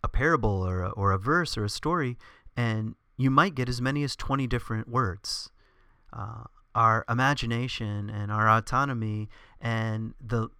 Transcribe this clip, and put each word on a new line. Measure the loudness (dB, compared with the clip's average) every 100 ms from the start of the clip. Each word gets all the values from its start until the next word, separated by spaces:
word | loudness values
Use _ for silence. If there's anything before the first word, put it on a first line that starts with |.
a | 0
parable | 2 2 2 2 0 0
or | -2
a, | -4
or | 0 2
a | 2
verse | 2 2 2 -2
or |
a | -4
story, | -2 -2 0 -2 -6 -16 -20 -10 -2
and | 0 0 -4 -8 _ 0
you | 4
might | 4 4
get | 0 -4
as | 0
many | 0 0
as | -2 -4
twenty | -2 -2 0
different | -2 -2 -6 -2
words. | 0 0 -4 -8 -10 -10 _ _ _ _ _ -18
Uh, | -12 -12 -12 -16 _ _
our | 4 6 4 2
imagination | 2 2 2 -2 -2 -4 -6 -4 -4 -6
and | -6 -2
our | 2 6
autonomy | 6 4 0 0 -2 -2 -4 -6 -14 -20 -8
and | -4 -2 -2 -2 -6 -10
the | -4 -2 -2